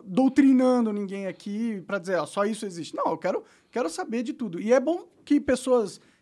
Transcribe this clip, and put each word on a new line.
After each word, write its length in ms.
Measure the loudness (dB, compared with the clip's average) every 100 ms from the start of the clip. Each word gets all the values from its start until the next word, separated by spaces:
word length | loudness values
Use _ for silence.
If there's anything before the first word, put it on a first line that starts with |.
doutrinando 880 | -2 2 4 6 6 6 6 4 2
ninguém 340 | -2 -6 -6 -8
aqui 560 | -10 -8 -6 -4 -6 -6
pra 120 | -6
dizer, 180 | -2 -2
"Ó, 100 | -2
só 180 | -2
isso 220 | -2 -2 -8
existe." 280 | -10 -10
Não, 120 | -4 -4
eu 80 | -2
quero, 240 | -2 -4 -6 _ _
quero 180 | -6 -4
saber 340 | -6 -6 -4
de 100 | -6
tudo. 280 | -6 -8 -6
E 120 | 2
é 80 | 2
bom 280 | 2 -4 -6 _
que 160 | 0 0
pessoas 600 | 2 -2 2 0 0 -8 _ _